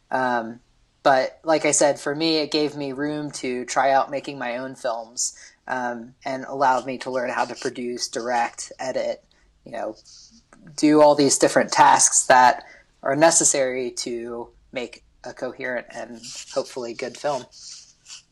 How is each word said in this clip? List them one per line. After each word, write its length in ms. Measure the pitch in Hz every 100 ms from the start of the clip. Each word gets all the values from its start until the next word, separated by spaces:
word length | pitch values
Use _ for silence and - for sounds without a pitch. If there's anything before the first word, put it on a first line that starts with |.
| -
Um, 480 | 131 127 120 113 117 _ _ _ _
but 380 | 147 131 127 - 160
like 180 | 156
I 80 | 151
said, 260 | 139 147 139
for 160 | 147
me, 260 | 147 165 156
it 120 | 147
gave 240 | 156 147 147
me 160 | 139
room 400 | 127 147 151 147
to 320 | - 131 123
try 280 | 123 139 135
out 200 | 135 -
making 260 | - - 139
my 200 | 123 120
own 180 | 131 123
films, 580 | 127 117 113 123 - - - _ -
um, 480 | 127 123 120 120 - 139
and 180 | 131
allowed 420 | 127 135 135 127 131
me 120 | 127
to 120 | 131
learn 200 | 127 123
how 160 | 117 120
to 100 | 120
produce, 540 | 131 120 120 120 -
direct, 640 | 123 117 120 117 - - -
edit, 440 | 135 127 117 113 _ _ _ _
you 80 | -
know, 240 | 113 104 110 _ - - _ _ _ - 147
do 260 | 151 151
all 140 | 147 143
these 220 | 139 -
different 340 | 143 131 107
tasks 540 | - 139 131 - - -
that 400 | 127 123 - - - _ _
are 140 | - 139
necessary 760 | 165 160 151 147 131 127 120
to 580 | 120 131 120 117 120 117 _ _
make 300 | 135 117 - _ _
a 100 | -
coherent 540 | - 131 127 127 123 -
and 280 | 123 113 117 120 - -
hopefully 400 | 135 127 135 117
good 240 | 113 123 120
film. 280 | 147 135 120 - - - - _ - - _